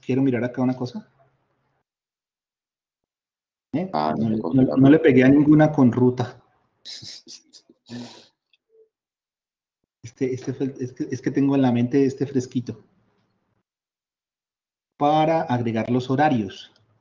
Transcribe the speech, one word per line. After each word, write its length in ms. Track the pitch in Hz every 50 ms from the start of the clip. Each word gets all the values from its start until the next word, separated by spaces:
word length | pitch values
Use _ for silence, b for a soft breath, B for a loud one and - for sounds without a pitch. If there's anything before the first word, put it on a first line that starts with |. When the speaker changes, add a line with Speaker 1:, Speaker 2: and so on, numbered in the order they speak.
Speaker 1:
quiero 220 | _ - 127 131 135
mirar 220 | 139 123 117 120
acá 180 | 123 - - 127
una 140 | 127 127
cosa. 320 | - 127 120 - 110 - _ _ _ _ _ _ _ _ _ _ _ _ _ _ _ _ _ _ _ _ _ _ _ _ _ _ _ _ _ _ _ _ _ _ _ _ _ _ _ _ _ _ _ _ _ _ _ _ _ _ _ _ _ -
¿Eh? 180 | 143 185 190 -
Speaker 2:
Ah, 220 | 78 76 78 78
no 80 | - 110
Speaker 1:
No 60 | 113
Speaker 2:
le 60 | 110
Speaker 1:
le, 60 | 110 113
Speaker 2:
cogí 140 | 123 127
Speaker 1:
no, 60 | 135 131
Speaker 2:
la 140 | - -
Speaker 1:
no 140 | 131 135 139
le 60 | 151 160
Speaker 2:
ruta. 40 | - 156
Speaker 1:
pegué 160 | 127 127 127
a 40 | 131
ninguna 440 | 143 147 147 147 151 151 156 151 151
con 180 | - 135 123 110
ruta. 480 | 123 123 123 123 - 120 - - - _ _ _ _ _ _ _ _ _
Speaker 2:
<laughs> 1500 | - - - - - - - - - - - _ _ - - _ _ _ _ _ - 117 120 120 120 - - - _ _ _ _ _ _ _ _ _ _ _ _ _ _ _ _ _ _ _ _ _ _ _ _ _ _ _ _ _ _ _ _ _ _ _
Speaker 1:
Este, 320 | - 113 - _ 139 123 127
este 220 | 123 - - 127
fue 120 | - 143
el, 80 | 131 131 -
es 120 | 131 123 -
que, 100 | - 156 -
es 100 | 135 127
que 100 | - 147
tengo 240 | 135 143 139 139 139
en 80 | 139 135
la 100 | 127 117
mente 340 | 120 120 123 131 143 139
este 200 | 131 127 - 143
fresquito. 560 | - - 131 123 - - 127 117 - 107 - _ _ _ _ _ _ _ _ _ _ _ _ _ _ _ _ _ _ _ _ _ _ _ _ _ _ _ _ _ _ _ _ _ _ _ _ _ _ _ _ _ _ _
Para 460 | - 147 147 151 156 156 160 165 165 160
agregar 480 | - 123 120 117 117 113 113 110 -
los 180 | 120 127 127 -
horarios. 640 | 131 131 165 - 139 117 104 95 - - - - _ _ _ _ _ _